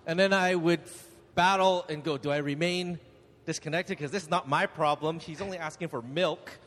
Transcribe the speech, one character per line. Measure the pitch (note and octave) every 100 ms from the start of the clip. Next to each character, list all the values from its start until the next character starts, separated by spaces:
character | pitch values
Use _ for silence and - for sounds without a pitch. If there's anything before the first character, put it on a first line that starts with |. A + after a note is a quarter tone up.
| -
And | E3+
then | G3
I | G3 F#3
would | F3+ E3 E3 - - - - -
battle | - F3+ G3 F#3+ F3+ F3
and | D3+
go, | D3+ C#3+
"Do | C#3+
I | C#3+
remain | C#3+ C#3+ F3 F3+ F3+ E3+ - - - - -
disconnected? | D#3+ D#3 D#3+ F#3 F#3+
'Cause | C#3+
this | F#3+
is | D#3
not | F#3 C3+
my | D3 G3
problem. | - D#3 D3 D3+ E3
He's | E3 D3+
only | G3 F#3
asking | D#3 - E3
for | C3+
milk." | A#2 D3 F3 E3+ - -